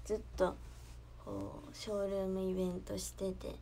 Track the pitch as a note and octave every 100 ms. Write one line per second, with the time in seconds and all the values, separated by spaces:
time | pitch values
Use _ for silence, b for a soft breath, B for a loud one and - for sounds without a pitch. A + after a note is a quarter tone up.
0 | - A3 - - F#3 - B B B B
1 | - - - G2 G2 - - - - G3+
2 | G3 G3 F#3+ F#3+ F#3+ F#3 F#3 F3+ - G3+
3 | - - F#3+ F#3 - -